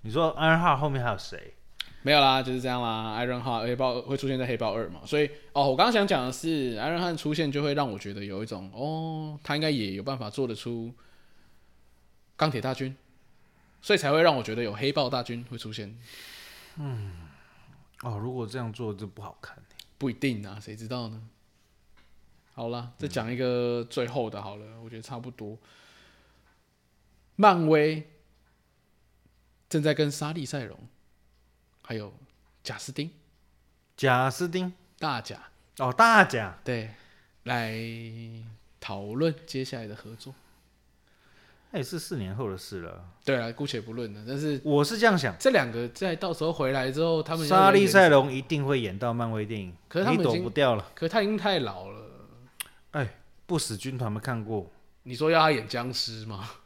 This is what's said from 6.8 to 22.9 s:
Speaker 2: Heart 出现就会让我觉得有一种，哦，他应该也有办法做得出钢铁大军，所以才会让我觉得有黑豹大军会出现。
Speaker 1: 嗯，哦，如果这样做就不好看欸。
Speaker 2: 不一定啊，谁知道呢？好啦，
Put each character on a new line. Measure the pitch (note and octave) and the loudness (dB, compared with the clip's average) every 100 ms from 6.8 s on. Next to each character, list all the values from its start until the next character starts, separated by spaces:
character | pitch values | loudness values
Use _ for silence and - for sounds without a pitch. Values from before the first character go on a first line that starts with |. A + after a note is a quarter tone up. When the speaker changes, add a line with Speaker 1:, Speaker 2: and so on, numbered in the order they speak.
| C3+ E3+ | -2 -2
Speaker 2:
Heart | F3 D#3+ | -2 -2
出 | D3 | -2
现 | D3+ D3+ | 0 0
就 | C#3 | 0
会 | D3 | 0
让 | C#3+ C3+ | 0 -2
我 | G2 | -4
觉 | G2 | -10
得 | G2+ | -10
有 | G2+ G2 | -8 -8
一 | A2+ | -8
种， | G2 F#2+ | -10 -12
哦， | G2 C#3+ D#3+ D#3+ D#3 D3+ D3 | -8 -6 -4 -6 -6 -8 -10
他 | - D3 | -4 0
应 | |
该 | D#3 | 2
也 | C3 G2+ | 0 -2
有 | G2 | -4
办 | A#2+ C3+ | -6 -6
法 | G#2 | -6
做 | B2 C3 | -4 -4
得 | |
出 | G#2+ A#2 A#2 A#2 A#2+ - - - - - - - - - _ _ _ _ - | -4 -6 -8 -8 -14 -20 -20 -20 -20 -20 -20 -20 -20 -20 _ _ _ _ -2
钢 | D#3 | 0
铁 | C3 | 0
大 | B2+ | -4
军， | B2+ C3 C3+ _ _ _ _ _ _ _ _ | -4 -8 -10 _ _ _ _ _ _ _ _
所 | - G3+ | 0 2
以 | |
才 | C#3+ | 4
会 | D#3 | 6
让 | E3+ C3+ | 6 4
我 | |
觉 | G#2+ | -2
得 | A2 | -2
有 | A2+ | -4
黑 | G#2 C#3 | -2 -2
豹 | D3 B2+ | 0 0
大 | B2+ | -2
军 | A#2+ A#2 A#2+ | -4 -8 -10
会 | A#2+ | -12
出 | A2 | -10
现。 | G#2+ G2+ A#2 A#2 - - - - - - - | -10 -12 -14 -20 -20 -18 -18 -20 -20 -18 -10
Speaker 1:
嗯， | C#3+ A#2 G2+ E2+ D#2+ C#2 - - - - - _ | -8 -6 -8 -12 -18 -20 -20 -20 -20 -20 -20 _
哦， | B2 G2+ | -8 -6
如 | A#2 | -6
果 | B2+ A2 | -6 -6
这 | B2+ | -6
样 | A#2 | -8
做 | G#2+ A2+ | -6 -8
就 | G2 G#2 | -6 -10
不 | - | -12
好 | G2+ - | -16 -16
看 | - - | -20 -20
欸。 | - - - _ | -20 -20 -20 _
Speaker 2:
不 | C#3 | -4
一 | |
定 | A2 C#3 A2+ G2+ | 0 -2 -2 -8
啊， | G2+ | -12
谁 | G#2 G#2+ | -14 -14
知 | A2+ | -8
道 | B2 A2+ | -8 -8
呢？ | A2 A2+ _ _ _ _ _ _ - _ - _ _ _ | -10 -16 _ _ _ _ _ _ -20 _ -20 _ _ _
好 | - A#2 | -8 -6
啦， | A#2+ A#2+ | -6 -8